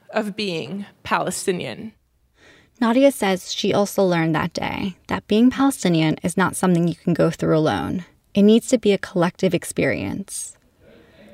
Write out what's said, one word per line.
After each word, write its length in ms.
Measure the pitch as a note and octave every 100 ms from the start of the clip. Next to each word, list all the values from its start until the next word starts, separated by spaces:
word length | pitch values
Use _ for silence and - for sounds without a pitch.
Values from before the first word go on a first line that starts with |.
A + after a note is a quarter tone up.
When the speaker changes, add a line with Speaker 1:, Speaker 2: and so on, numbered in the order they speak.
| -
Speaker 1:
of 240 | A3 G#3
being 500 | G3 G3+ E3 B2+ G3 G3+ -
Palestinian. 880 | - - - - - F3+ C3 - A3 - _ _ _ _ - - _ -
Speaker 2:
Nadia 320 | A#3 A#3+ C#4
says 440 | - G3 F#3 -
she 180 | - G#3
also 320 | - G3+ -
learned 300 | F#3+ E3+ D#3+
that 180 | D#3 E3+
day 440 | - - - G3+ F3 -
that 200 | F#3 -
being 240 | G#3 B3
Palestinian 680 | B3+ C4+ C4 F#3 E3 D#3 -
is 140 | F3 F3+
not 180 | F#3
something 320 | - F#3 E3+ E3+
you 80 |
can 200 | D#3+ -
go 160 | E3+ D#3+
through 260 | - E3 D#3+
alone. 480 | D#3 G2+ C#2+ F#3 E3+ _ _
It 80 | -
needs 260 | G3+ A3+ -
to 80 | B3
be 160 | G#3
a 60 | G3
collective 560 | - F#3 E3+ - F#3+
experience. 1040 | C3+ - - D3 G2+ G2 - G3 - - - _ _ - - - - -